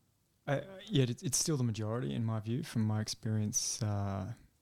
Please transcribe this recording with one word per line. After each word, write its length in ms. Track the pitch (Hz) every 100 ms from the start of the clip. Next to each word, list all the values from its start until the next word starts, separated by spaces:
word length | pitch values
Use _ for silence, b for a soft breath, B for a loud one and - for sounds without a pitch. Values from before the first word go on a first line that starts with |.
| _ _ _ _ -
uh, 140 | 139 - 190 -
yeah, 180 | 185 123
it's, 140 | 120
it's 160 | - -
still 180 | - 147
the 80 |
majority 500 | 123 110 107 117 139
in 100 | 135
my 140 | 113 110
view 240 | 107 120
from 240 | - - 107
my 140 | 107
experience, 840 | 110 - 113 110 107 104 - -
uh, 420 | 107 101 101 98 98 120 - _